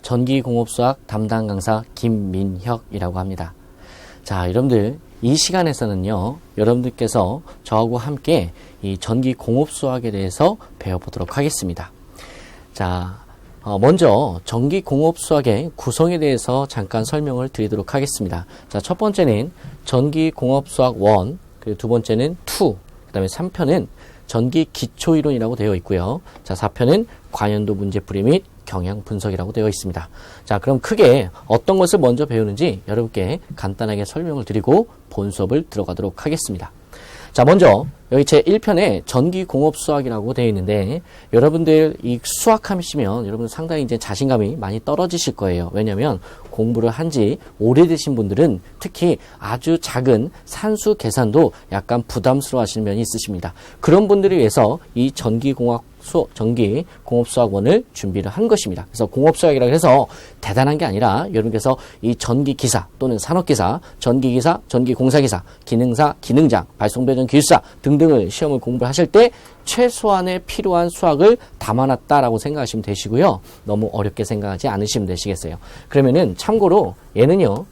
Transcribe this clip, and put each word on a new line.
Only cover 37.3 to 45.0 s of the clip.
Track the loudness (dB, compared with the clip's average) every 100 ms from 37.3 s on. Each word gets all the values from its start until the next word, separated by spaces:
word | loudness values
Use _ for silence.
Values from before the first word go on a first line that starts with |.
자, | 4
먼저 | 6 8 8 6 0 -12 0
여기 | 2
제 | 4 4
일 | 4 2
편에 | 2 2 2 0
전기공업수학이라고 | -2 0 0 -2 -4 0 0 0 -2 -2 -2 -4 -4
되어 | -2 0
있는데, | 0 0 0 -2 -6 -10 -20 0
여러분들 | 4 4 4 4 4 4 0
이 | -6 -6
수학 | -6 -2 2 2 0
하시면 | -6 -4 -4 -2 -2
여러분 | -4 -6 -8
상당히 | -8 -6 -4
이제 | -2 -4
자신감이 | -4 -4 0 2 0 -4
많이 | -6 -6
떨어지실 | -4 -2